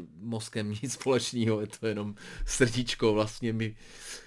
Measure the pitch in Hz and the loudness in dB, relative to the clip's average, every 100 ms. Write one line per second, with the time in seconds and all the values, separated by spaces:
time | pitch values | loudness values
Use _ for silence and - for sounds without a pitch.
0 | 85 80 113 113 110 117 104 104 135 - | -12 -10 -6 -6 -4 -4 -2 -2 -4 -2
1 | 135 123 - 123 110 107 104 - 113 104 | 2 2 2 2 2 2 0 -4 -2 -2
2 | 104 104 - - - - 123 117 120 - | -4 -8 -12 -6 -4 4 4 4 -2 2
3 | 113 104 107 - 120 110 110 107 - - | 4 4 2 -2 -2 -2 -4 -6 -16 -16
4 | - - | -14 -14